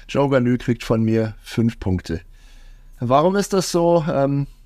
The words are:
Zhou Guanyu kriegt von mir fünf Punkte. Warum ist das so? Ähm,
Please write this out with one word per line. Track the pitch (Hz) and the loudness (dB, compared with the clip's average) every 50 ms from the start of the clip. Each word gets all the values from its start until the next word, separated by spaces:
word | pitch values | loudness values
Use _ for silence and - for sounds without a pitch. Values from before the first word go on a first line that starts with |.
| - | -12
Zhou | - - 135 143 135 | -4 -2 0 2 2
Guanyu | 135 127 120 120 123 | 2 2 2 2 0
kriegt | 120 - - 117 - - | 0 0 -2 -4 -2 0
von | - 120 113 | -2 0 2
mir | 113 110 113 110 110 107 107 - | 2 2 2 0 0 -2 -6 -12
fünf | - - - 117 113 117 - - | -14 -8 -2 0 0 0 -2 -4
Punkte. | - 98 90 90 - - 82 - - - - - - - - - - - - - - - - - | -4 -4 -4 -4 -4 -6 -8 -8 -10 -14 -20 -20 -20 -20 -20 -20 -20 -20 -20 -20 -20 -20 -12 -8
Warum | 127 120 131 143 160 180 190 | -2 2 2 4 4 2 2
ist | 202 190 - | 0 -2 0
das | 196 190 - - | 0 -2 -2 0
so? | - 170 170 170 170 170 151 165 | 0 0 2 2 2 2 0 0
Ähm, | 135 135 139 139 139 143 139 - - - - | -2 0 0 0 0 -2 -4 -6 -10 -20 -20